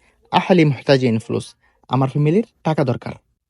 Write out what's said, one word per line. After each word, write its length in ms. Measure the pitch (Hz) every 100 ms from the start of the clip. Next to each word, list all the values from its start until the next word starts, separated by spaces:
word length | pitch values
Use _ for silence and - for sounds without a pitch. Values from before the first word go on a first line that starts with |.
| _ _ _
আহালি 340 | 180 - 185
মুহতাজিন 540 | 151 123 - 139 127 110
ফ্লুস 360 | - 117 - _ _ _ _
আমার 200 | 127 135
ফ্যামিলির 380 | 147 147 190 - _
টাকা 200 | 165 156
দরকার। 280 | 127 120 - - _ _ _